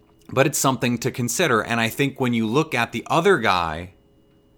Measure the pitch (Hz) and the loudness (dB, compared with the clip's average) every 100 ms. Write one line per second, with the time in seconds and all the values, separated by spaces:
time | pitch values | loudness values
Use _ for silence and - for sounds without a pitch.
0 | _ _ - 127 143 147 143 127 123 117 | _ _ -4 0 0 0 0 0 -2 -2
1 | 127 - 120 - 170 113 101 117 113 - | -4 -4 -4 0 2 2 0 -2 -2 0
2 | 139 131 127 120 110 127 160 123 117 117 | -2 0 0 0 0 0 0 -2 -4 -4
3 | - 147 180 175 110 92 82 78 90 - | -2 2 4 4 4 2 0 -4 -10 -16
4 | _ _ _ _ _ | _ _ _ _ _